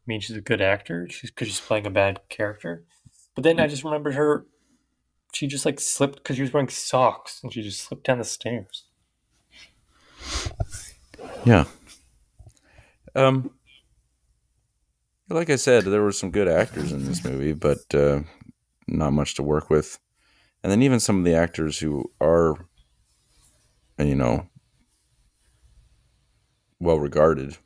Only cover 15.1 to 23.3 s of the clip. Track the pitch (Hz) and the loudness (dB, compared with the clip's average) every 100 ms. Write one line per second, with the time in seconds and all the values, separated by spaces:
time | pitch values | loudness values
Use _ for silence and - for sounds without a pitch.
15.1 | _ _ 165 165 135 - 123 98 104 104 | _ _ -4 0 0 6 4 6 2 2
16.1 | 98 95 95 95 82 - 78 73 71 67 | 0 -2 0 4 4 2 -2 -6 -6 -4
17.1 | 58 58 67 73 73 76 71 - 71 71 | -6 -4 -4 -2 0 0 0 0 2 4
18.1 | 71 - - - _ _ _ - - 73 | 2 -2 -14 -20 _ _ _ -6 -2 0
19.1 | 73 71 - 71 76 - 78 - - _ | 0 0 -4 -2 -2 2 0 0 -8 _
20.1 | _ _ _ _ _ 90 101 135 123 - | _ _ _ _ _ 0 2 4 2 2
21.1 | 98 87 82 85 - 78 - 78 71 - | 2 4 4 2 -2 -6 -4 -4 -4 -6
22.1 | - 78 85 82 73 87 _ _ _ _ | -2 2 4 4 0 -8 _ _ _ _
23.1 | _ _ | _ _